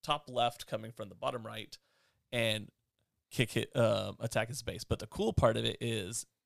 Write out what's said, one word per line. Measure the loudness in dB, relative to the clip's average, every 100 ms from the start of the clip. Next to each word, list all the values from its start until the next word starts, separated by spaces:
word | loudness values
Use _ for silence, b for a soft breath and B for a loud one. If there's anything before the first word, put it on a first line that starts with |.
top | -4 -4 -2
left, | 2 2 0 -8
coming | -6 -6
from | -12 -14
the | -6
bottom | -4 -4 -8
right, | -10 -12 -16 _ _ _ _ -4
and | 0 2 0 -4 _ _ _ _ _ _
kick | 0 2 2
it, | 0
uh, | 4 4 4 0 -4
attack | -2 0 -2
his | -4
base. | -8 -8
But | -4 -4
the | -4
cool | -2 0
part | 6 6 4
of |
it | 0 -2
is, | -4 -2 -4 -6 -10 _